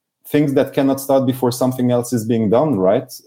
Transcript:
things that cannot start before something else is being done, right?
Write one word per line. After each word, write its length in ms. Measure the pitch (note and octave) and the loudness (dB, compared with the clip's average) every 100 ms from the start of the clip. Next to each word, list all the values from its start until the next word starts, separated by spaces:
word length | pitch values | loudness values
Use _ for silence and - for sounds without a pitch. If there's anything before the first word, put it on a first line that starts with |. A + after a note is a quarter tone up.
| _ _ - | _ _ -4
things 280 | D3 D3 | 0 2
that 180 | C3+ B2+ | 0 0
cannot 280 | - C3+ C3+ | 0 0 -2
start 260 | - C3+ B2+ | 0 0 0
before 260 | B2+ B2 | 0 -2
something 380 | B2 B2+ B2+ B2 | 0 -4 0 0
else 220 | B2 A#2 | 0 0
is 120 | B2 | -4
being 240 | G#2+ A#2 A2 | 0 0 2
done, 260 | A2 D#3 A2 | 2 2 2
right? 340 | F#2 A2+ C#3+ - | 2 0 -2 -18